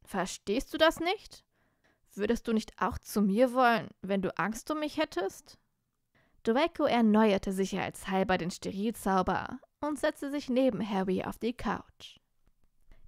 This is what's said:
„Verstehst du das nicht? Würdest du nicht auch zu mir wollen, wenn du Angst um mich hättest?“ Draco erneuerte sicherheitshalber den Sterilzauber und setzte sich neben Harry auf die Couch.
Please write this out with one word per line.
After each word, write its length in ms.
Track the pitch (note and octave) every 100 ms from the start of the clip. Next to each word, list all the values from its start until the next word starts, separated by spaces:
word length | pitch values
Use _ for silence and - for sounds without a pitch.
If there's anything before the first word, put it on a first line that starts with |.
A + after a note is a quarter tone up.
| -
„Verstehst 680 | G3 F3+ - - B3 -
du 40 | D#4
das 220 | D#4+ -
nicht? 460 | E4 G#4 - - _ _ _ _ _ _ _
Würdest 320 | - G#3 A#3+ -
du 80 |
nicht 200 | A3 - -
auch 180 | - B3
zu 220 | - G#3+
mir 320 | F#3+ G3+ B3+
wollen, 340 | B3+ A#3+ A3+ - -
wenn 200 | F#3 G3
du 160 | F3+ -
Angst 320 | F#3 A3 -
um 120 | D4+
mich 160 | D4+ D4+
hättest?“ 600 | D#4 F4 F#4+ - - - _ _ _ _ _ _ _ _
Draco 400 | - A#3+ E4+ -
erneuerte 680 | D4 A#3+ A3 G#3 A3 F#3+ G3+
sicherheitshalber 840 | F#3+ F#3+ F#3+ - - - F#3+ F#3 F#3
den 140 | E3+
Sterilzauber 1120 | - F3+ F#3+ A3 - G3 F#3+ F#3 E3 - C4 _ -
und 180 | D4 D4+
setzte 320 | D4+ - C#4+
sich 200 | C#4+ C4
neben 380 | B3 C4 F#3+ G#3
Harry 360 | G3 F#3+ F#3
auf 140 | - -
die 160 | A3
Couch. 680 | - A3 F#3 - _ - - _ _ _ _ _ _ - -